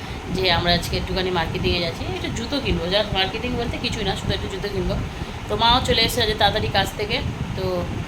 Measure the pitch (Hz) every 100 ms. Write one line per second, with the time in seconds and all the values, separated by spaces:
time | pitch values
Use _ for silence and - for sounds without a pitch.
0 | - - - 175 185 170 175 175 - 180
1 | 180 180 185 175 165 175 180 180 170 -
2 | - 370 320 220 240 285 214 175 170 202
3 | 208 381 381 226 247 240 247 302 240 226
4 | 190 208 - 196 - 190 202 196 175 -
5 | - - - - - 220 233 254 254 226
6 | 226 247 214 208 202 208 214 196 196 -
7 | 208 254 294 - - - 185 180 170 -